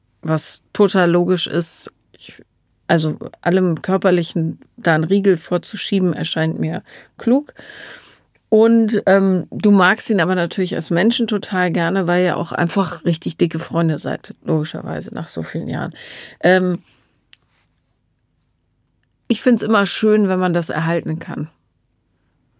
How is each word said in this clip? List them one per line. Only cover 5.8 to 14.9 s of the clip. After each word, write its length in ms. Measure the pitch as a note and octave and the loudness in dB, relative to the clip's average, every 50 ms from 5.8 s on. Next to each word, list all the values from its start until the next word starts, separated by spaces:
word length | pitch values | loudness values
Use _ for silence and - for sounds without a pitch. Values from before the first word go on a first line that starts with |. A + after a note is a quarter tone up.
| - - G#3 F#3+ F#3 F3 - | -6 -2 0 0 0 0 0
erscheint 460 | - E3 D#3+ - D#3+ D#3+ D#3+ D#3+ - | -2 -4 -4 -2 -2 -2 -2 -2 -2
mir 240 | D#3+ D#3 E3+ - - - - - - _ _ - | -4 -4 -6 -6 -10 -14 -20 -20 -20 _ _ -6
klug. 360 | - A3+ B3 C#4 D4 - - - - - - - - - - - - - - _ _ _ _ _ _ _ | 0 2 2 2 0 -2 -10 -20 -20 -20 -20 -20 -20 -20 -20 -20 -20 -20 -20 _ _ _ _ _ _ _
Und, 520 | - G#3+ A3 A3+ A3+ A3+ A3+ G#3+ A#3 G3+ - - | 4 4 6 6 6 4 4 2 0 0 2 4
ähm, 400 | F#3+ G3 G3 F#3+ F#3 F3+ E3 - | 4 4 4 4 2 0 -2 -4
du 200 | - - - G#3 | -4 0 4 4
magst 380 | G3+ G3 F3+ F#3 - - - - | 6 6 6 4 2 0 -2 -2
ihn 120 | A3 G3 | 0 0
aber 120 | E3 F3+ F#3 | 2 2 0
natürlich 400 | F#3 E3+ E3 - - F#3 F3 - | 0 -2 -2 -2 -4 -4 -2 -4
als 140 | - D#3 - | -4 -4 -2
Menschen 360 | F3 E3+ F#3 A3+ A#3 - A#3 G3+ | 0 2 2 2 2 0 0 -2
total 440 | A3 G3+ - - G#3 F#3 F3+ F3+ | -2 -4 -4 -4 -2 -2 0 0
gerne, 360 | E3 F3+ E3+ E3+ F#3 G3 F#3 E3 | 0 0 0 0 0 0 0 0
weil 160 | F3 F3+ F#3 | 2 2 2
ihr 120 | F3 - - | 0 0 -2
auch 140 | F3 - | -4 -6
einfach 520 | - - E3+ E3 - G3+ F#3+ D#3+ F3 D#3+ - | -4 -2 -2 -2 0 0 -2 -2 -4 -6 -4
richtig 320 | E3+ D#3+ - - F3 - - | -2 -2 -2 -4 -8 -4 -2
dicke 220 | F3 E3 - D#3+ | -2 -2 -2 -4
Freunde 380 | - - - E3 E3+ D#3+ D#3 - | -8 -6 -2 -2 0 0 -2 -2
seid, 360 | - C#3 - - - - - _ - | -4 -6 -8 -8 -10 -14 -20 _ -6
logischerweise, 680 | - D#3 D#3 D3+ D#3+ - - - - | -4 -2 -2 -2 -4 -8 -10 -10 -8